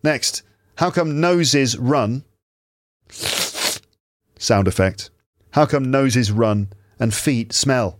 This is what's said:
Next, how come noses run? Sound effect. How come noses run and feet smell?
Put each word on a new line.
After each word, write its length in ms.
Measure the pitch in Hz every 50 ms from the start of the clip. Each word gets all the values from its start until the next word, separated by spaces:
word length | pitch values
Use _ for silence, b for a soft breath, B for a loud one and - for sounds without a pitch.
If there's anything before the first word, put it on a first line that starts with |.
| -
Next, 380 | 151 151 123 - - - - - _ _ _ _ _ _
how 160 | - 165 175 -
come 280 | 175 170 160 147 147
noses 560 | 160 175 180 175 165 131 120 143 135 123 113
run? 460 | 110 127 120 147 143 117 104 117 135 - _ _ _ _ _ _ _ _ _ _ _ _ _ _ _ _ _ - - - - - - - - - - - - - - _ _ _ _ _ _ _ _ _ _ _ -
Sound 300 | - - 113 101 98 92
effect. 420 | - - 190 190 185 - - - _ _ _ _ _ _ _ _
How 160 | - 147 151
come 240 | 147 - 143 135 127
noses 400 | 131 135 135 135 113 127 120 104
run 380 | 104 107 117 110 104 104 101 98 b b b b b b
and 120 | 117 117 107
feet 400 | - - 156 139 117 113 - -
smell? 460 | - - 139 135 127 113 95 - -